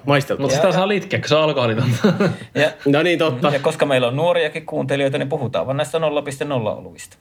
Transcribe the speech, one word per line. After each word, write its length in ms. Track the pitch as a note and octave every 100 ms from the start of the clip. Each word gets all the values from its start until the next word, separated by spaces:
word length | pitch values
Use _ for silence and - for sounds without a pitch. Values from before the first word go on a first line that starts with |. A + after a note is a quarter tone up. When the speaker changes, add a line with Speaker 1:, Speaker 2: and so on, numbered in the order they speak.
| C#3
Speaker 1:
maisteltua. 360 | C#3+ C#3 G2+
Speaker 2:
Mut 60 | C#3
sitä 220 | C3+ F#3
saa 160 | E3+ F#3+
litkeä, 300 | G3+ - A2+
kun 100 | -
se 60 |
on 80 | D3+
alkoholitonta. 540 | D#3 C#3 A#2 A2 A#2+ A#2 G#3
<laughs> 160 | F3 F#3+ - -
Speaker 3:
Ja 160 | - D3+ - C#3+
Speaker 1:
No 160 | C#3+
niin, 160 | E3+ E3+
totta. 300 | D#3+ B2 D3
Speaker 3:
ja 100 | C#3
koska 280 | D#3 - D3
meillä 200 | C3 B2
on 80 | C3+
nuoriakin 500 | E3+ E3+ D3+ D#3+ D#3
kuuntelijoita, 520 | D3+ C3+ C#3 C#3 C#3+
niin 100 | C#3
puhutaan 380 | D3+ A#2 F2 F2+
vaan 100 | C#3
näistä 220 | D3 E3
nolla 240 | D#3 D3
piste 220 | C#3 C3+
nolla 300 | D3 C3+ G#2+
oluista. 420 | - - - - -